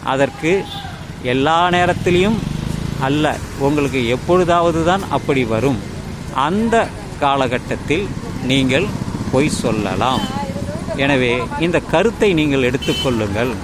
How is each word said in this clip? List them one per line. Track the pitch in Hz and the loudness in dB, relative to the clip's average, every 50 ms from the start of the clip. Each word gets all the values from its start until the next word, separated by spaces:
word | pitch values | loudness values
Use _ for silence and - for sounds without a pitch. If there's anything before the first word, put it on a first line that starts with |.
| - | -2
அதற்கு | 120 131 135 139 131 - - - 156 180 196 180 - - - - - - - - - - - - | -2 0 2 2 0 0 -2 0 0 2 2 0 -4 -8 -10 -10 -10 -12 -12 -12 -12 -12 -8 -4
எல்லா | 127 123 131 135 147 160 170 175 180 | -2 0 2 2 4 4 4 4 4
நேரத்திலையும் | 175 175 180 175 175 - - 185 175 175 180 202 226 208 - - - - - - - - - - - - 135 135 | 4 2 2 2 0 0 2 2 4 4 4 4 2 0 -2 -4 -4 -6 -6 -4 -4 -4 -4 -6 -4 -2 0 0
அல்ல, | 143 151 151 147 123 - - - - 113 | 2 2 2 0 0 -2 -6 -10 -6 -2
உங்களுக்கு | 135 139 147 147 143 139 123 135 123 113 | 0 2 2 2 0 0 0 0 0 0
எப்பொழுதாவது | 123 127 127 127 175 185 185 165 175 175 170 170 165 165 160 | 0 -2 2 2 4 4 4 4 4 4 4 2 2 2 2
தான் | 160 180 196 190 - | 2 2 0 0 -2
அப்படி | - 139 - - 147 135 127 | -2 -2 0 0 0 2 2
வரும். | 110 110 110 113 139 135 104 - - - - - - - - - - - 131 135 | 2 0 2 2 2 0 0 -4 -8 -8 -10 -10 -10 -10 -10 -10 -6 -2 0 0
அந்த | 151 180 208 226 233 220 233 202 143 - - - - - - | 2 2 2 2 2 2 2 2 0 -4 -10 -10 -10 -6 -2
காலகட்டத்தில் | 147 143 139 139 135 123 120 120 - - 131 110 - - 143 165 208 185 - - - - - - 131 | 0 2 2 2 2 0 0 -2 -4 -4 -6 -6 -2 -2 0 0 0 -4 -6 -8 -8 -8 -8 -6 -2
நீங்கள் | 123 131 135 131 131 127 143 180 208 - - - - - - - - | 0 2 2 2 4 2 2 0 0 -4 -4 -6 -4 -4 -4 -4 0
பொய் | - 127 143 151 - - | 2 2 2 2 0 0
சொல்லலாம். | - 127 110 110 104 98 92 92 110 127 131 - - - - - - - - - - - - - - - - - | 0 0 0 0 0 -2 0 0 0 2 2 0 -2 -2 -4 -4 -4 -4 -6 -6 -6 -6 -6 -6 -6 -6 -2 -2
எனவே | 139 139 143 131 127 120 117 123 120 117 - - | 2 2 2 2 2 2 2 0 -2 -4 -4 -2
இந்த | 165 170 170 160 - - | -2 0 0 0 0 2
கருத்தை | - 160 190 226 214 - 220 208 185 | 0 2 2 2 2 2 2 2 4
நீங்கள் | 156 151 151 139 135 131 123 | 2 2 2 2 2 2 2
எடுத்துக்கொள்ளுங்கள் | 127 131 - - 151 160 - 139 123 113 107 104 98 107 117 127 117 98 | 0 0 -2 -2 -2 0 0 0 0 0 0 0 0 0 -2 -2 -2 -6